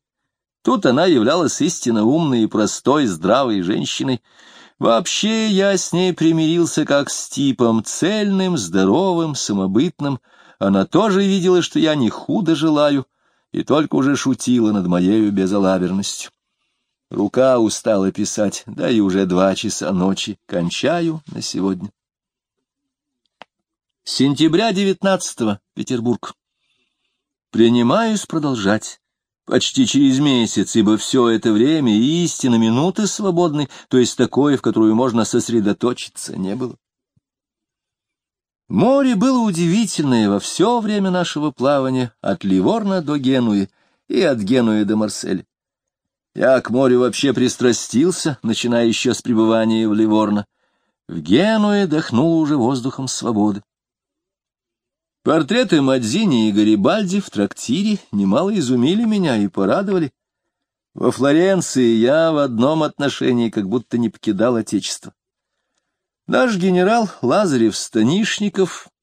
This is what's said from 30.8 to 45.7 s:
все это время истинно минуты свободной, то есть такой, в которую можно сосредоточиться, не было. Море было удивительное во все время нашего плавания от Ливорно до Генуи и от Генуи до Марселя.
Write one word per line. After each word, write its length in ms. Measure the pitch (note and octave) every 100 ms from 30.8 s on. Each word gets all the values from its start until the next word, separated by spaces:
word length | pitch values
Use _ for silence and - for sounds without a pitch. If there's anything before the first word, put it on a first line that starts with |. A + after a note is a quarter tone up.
| G2+ G#2+
все 320 | - C3+ A#2
это 240 | A2+ A#2
время 440 | G#2+ C3 D#3+ B2+ G#2+
истинно 580 | B2+ E3+ E3 - C3 A#2
минуты 520 | A2+ A#2+ E3+ F#3+ G3+
свободной, 600 | - G3+ F3 F3 D3 C#3 - -
то 100 | B2+
есть 200 | A#2+ -
такой, 400 | A#2+ - C#3+ C3
в 40 |
которую 320 | A#2+ A2 A2 A2
можно 280 | B2+ A2+
сосредоточиться, 1120 | G#2 B2 A2+ A#2 G2+ G2+ B2 A#2+ - - - -
не 200 | F#2+ A#2
было. 200 | B2+ - _ _ _ _ _ _ _ _ _ _ _ _ _ _ _ _ _ _ -
Море 480 | G2 G#3 C#4 C4 G#3+
было 240 | B3+ B3+
удивительное 920 | A3 E3 E3+ G3+ G#3+ - C#3+ A#2+ G#2
во 120 | G2+
все 400 | - - G3+ A#3+
время 280 | G#3+ G#3+ F#3+
нашего 420 | F3+ E3+ D3 D3+
плавания 600 | - C3 C#3+ C3 C3 B2 _
от 240 | - F#3+
Ливорно 580 | G2 F#2 - A3+ G3+ F#3+
до 160 | D3 D3
Генуи 520 | C3 C3 A#2 G2+ G2 _ _ _ -
и 120 | A#2+
от 180 | D#3 B2
Генуи 440 | G2 C3 A2+ G#2+
до 140 | G2+ G#2+
Марселя. 480 | G#2 - - F#2+ - _ _